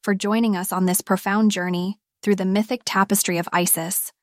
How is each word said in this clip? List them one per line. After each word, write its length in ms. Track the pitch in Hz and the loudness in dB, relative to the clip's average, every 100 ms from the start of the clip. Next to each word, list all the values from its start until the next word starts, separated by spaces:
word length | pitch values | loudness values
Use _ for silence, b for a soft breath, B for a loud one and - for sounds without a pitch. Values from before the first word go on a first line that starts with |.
for 120 | - | -2
joining 420 | 196 202 220 233 185 | -2 0 2 2 0
us 160 | 185 | -2
on 140 | 170 185 | 0 2
this 160 | 185 | 0
profound 480 | - 190 202 202 214 | 0 -2 0 2 2
journey 460 | 190 180 175 185 202 _ _ | 2 -2 -2 -4 -8 _ _
through 140 | - 196 | 0 0
the 100 | 185 | 2
mythic 340 | 202 220 247 | 0 0 -4
tapestry 520 | - 196 196 196 - 175 | -2 0 2 2 0 -2
of 100 | 170 | 0
Isis 580 | 175 180 - 165 196 - _ | -2 0 -2 -2 -6 -8 _